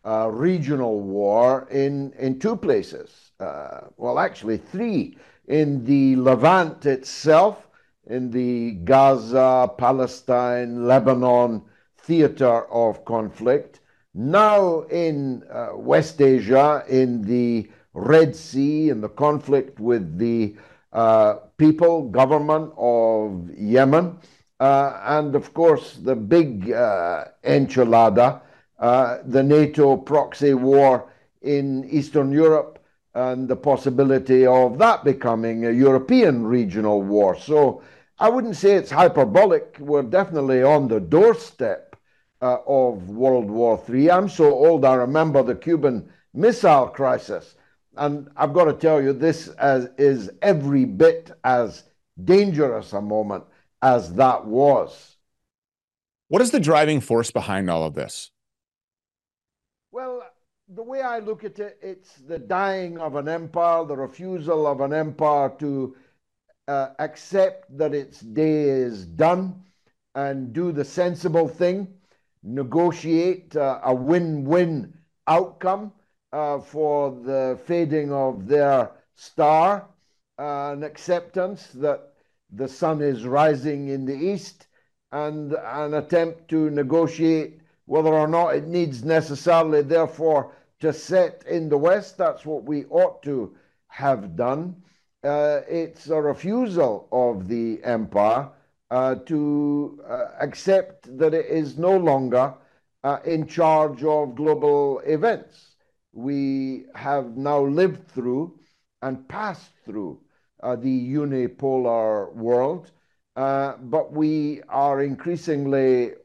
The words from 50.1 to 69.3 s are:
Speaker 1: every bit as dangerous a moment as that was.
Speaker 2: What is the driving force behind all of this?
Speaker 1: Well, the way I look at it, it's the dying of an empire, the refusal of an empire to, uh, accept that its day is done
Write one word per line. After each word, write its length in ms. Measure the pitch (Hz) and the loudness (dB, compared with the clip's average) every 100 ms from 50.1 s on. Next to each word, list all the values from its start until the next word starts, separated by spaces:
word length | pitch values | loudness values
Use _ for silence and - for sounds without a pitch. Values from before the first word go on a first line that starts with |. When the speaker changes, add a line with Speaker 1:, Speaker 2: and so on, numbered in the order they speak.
| 127 98 - | 2 -6 -2
Speaker 1:
every 440 | 151 156 139 139 | 0 0 0 0
bit 480 | 120 98 165 165 - - | 0 4 4 4 -6 -6
as 400 | 127 123 107 - _ _ _ - | 0 0 -2 -8 _ _ _ -8
dangerous 720 | 92 190 202 151 139 110 107 | 2 4 2 0 -2 -2 -8
a 80 | 101 | -8
moment 420 | 104 107 104 92 - _ _ _ | -4 -4 -4 -8 -12 _ _ _
as 320 | 131 123 85 | 2 2 0
that 320 | 95 131 113 110 | 2 2 2 -2
was. 680 | 120 143 131 - - _ _ _ _ _ _ _ _ _ _ _ _ _ | 2 2 2 -2 -10 _ _ _ _ _ _ _ _ _ _ _ _ _
Speaker 2:
What 120 | 180 | 0
is 120 | 247 | 2
the 80 | 277 | 0
driving 400 | 151 151 156 147 | 2 4 4 0
force 320 | - 117 113 | 0 -2 0
behind 360 | - - 95 90 | -6 -4 -4 -2
all 160 | 82 | -2
of 100 | 80 | -4
this? 360 | 71 55 - - _ _ _ _ _ _ _ _ _ _ _ _ _ _ _ _ | -6 -10 -14 -20 _ _ _ _ _ _ _ _ _ _ _ _ _ _ _ _
Speaker 1:
Well, 320 | 240 262 247 185 _ _ _ _ | -14 -12 -12 -16 _ _ _ _
the 140 | 190 | -18
way 180 | 233 269 | -10 -8
I 180 | 254 233 | -6 -6
look 240 | 214 214 | -8 -10
at 160 | 208 202 | -12 -12
it, 200 | 208 - | -14 -14
it's 300 | 190 185 _ | -18 -18 _
the 240 | _ 135 165 | _ -12 -12
dying 600 | 113 185 196 190 180 165 | -4 -2 -2 -4 -8 -8
of 180 | 156 143 | -8 -6
an 100 | 143 | -6
empire, 580 | 165 165 170 170 165 | -8 -6 0 2 2
the 120 | 151 135 | -2 -6
refusal 720 | 131 - 185 180 151 160 147 | -8 -10 -10 -8 -2 0 0
of 120 | 135 | -2
an 120 | 139 | -2
empire 580 | 156 156 - 151 147 135 - | -2 -4 -2 0 2 -2 -4
to, 380 | 147 139 131 - _ _ _ _ _ _ - | -6 -6 -6 -10 _ _ _ _ _ _ -6
uh, 220 | 139 135 - | -6 -6 -8
accept 760 | 151 - - 196 190 185 - 139 | -10 -10 -4 0 0 0 -16 -4
that 160 | 151 | -2
its 260 | 143 - - | -2 -8 -16
day 480 | 110 127 156 151 147 | -8 -2 0 2 0
is 380 | 135 123 104 87 | 0 -2 -6 -12
done 580 | 82 156 | 0 2